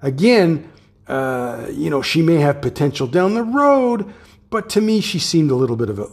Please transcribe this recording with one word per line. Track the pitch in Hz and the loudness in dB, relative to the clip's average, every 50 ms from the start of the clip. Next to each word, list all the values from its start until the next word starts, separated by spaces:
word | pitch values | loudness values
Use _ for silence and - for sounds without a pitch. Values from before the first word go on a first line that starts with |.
again, | - 139 131 135 175 233 247 220 190 165 165 147 - - - - _ _ _ _ _ - | -4 -6 -4 2 2 4 4 6 4 4 2 0 -4 -12 -20 -20 _ _ _ _ _ -6
uh, | 135 135 135 131 131 127 123 123 120 117 110 107 - | -6 -4 -4 -4 -4 -4 -6 -6 -8 -10 -10 -10 -8
you | - 151 165 | -6 -4 -2
know, | 151 135 | -2 -2
she | 131 - - 156 165 | -2 0 0 2 4
may | 160 165 | 4 4
have | 160 147 147 143 143 - | 4 4 2 0 0 -2
potential | 123 120 - 143 143 139 - 143 123 | -6 -2 0 -2 -2 0 -2 -6 -2
down | 123 175 180 190 208 | 0 0 0 2 0
the | 233 233 | -2 -2
road, | 226 233 285 285 285 277 269 254 247 240 226 202 - - - - - - _ _ _ | -2 0 2 4 4 4 4 2 2 0 -2 -4 -6 -10 -20 -20 -20 -20 _ _ _
but | - 226 208 214 | -6 -6 -6 -2
to | - 208 | -2 0
me, | 214 214 220 214 | 2 2 2 0
she | 190 - - - | 0 -2 -4 -4
seemed | - - - 170 156 147 | -4 0 0 2 2 2
a | 131 | 2
little | 123 131 120 120 | 2 0 0 0
bit | 113 117 101 | -2 -2 -4
of | 104 98 | -4 -6
a | 104 - | -8 -10